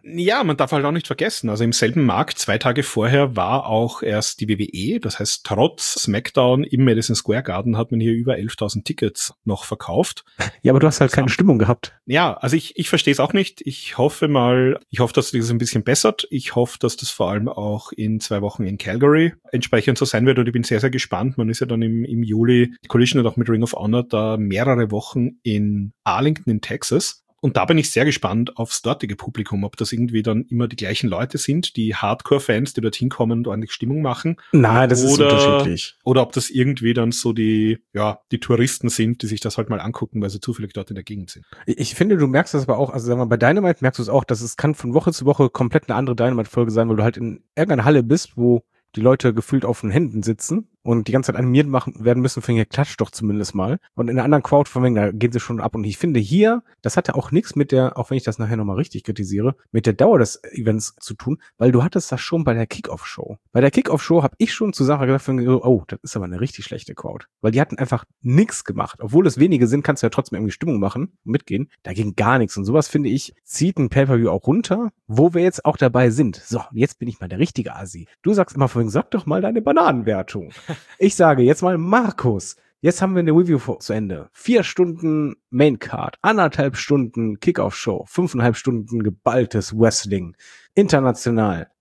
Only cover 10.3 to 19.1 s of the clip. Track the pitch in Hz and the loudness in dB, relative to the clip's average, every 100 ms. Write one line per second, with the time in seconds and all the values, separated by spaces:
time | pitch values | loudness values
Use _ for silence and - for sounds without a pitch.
10.3 | - - - 131 131 156 - 139 - 131 | -10 -10 -2 2 6 4 4 2 4 0
11.3 | - 190 123 104 120 - - - 139 175 | 2 4 4 4 0 -4 -16 -4 0 0
12.3 | 101 127 156 - - 175 165 - 139 143 | -2 -2 -2 -2 -8 -2 0 2 2 2
13.3 | 196 190 - - 131 - - 139 - 156 | 0 -2 -6 -12 -12 -10 -2 0 0 0
14.3 | 143 120 127 127 - - 120 120 - - | 2 4 4 2 0 -4 -2 0 0 0
15.3 | 127 113 117 120 117 107 135 220 214 - | -2 -2 -2 -2 -2 0 2 2 0 -4
16.3 | 139 - - 120 - 123 - - - 92 | -8 -4 -2 -2 -2 -4 -4 -8 -4 -2
17.3 | 101 113 - 104 104 - - 107 110 - | -2 -4 -4 -6 -6 -8 -6 -4 -4 -4
18.3 | 104 101 - 98 101 - 107 143 | -4 -4 -4 -6 -6 -6 0 4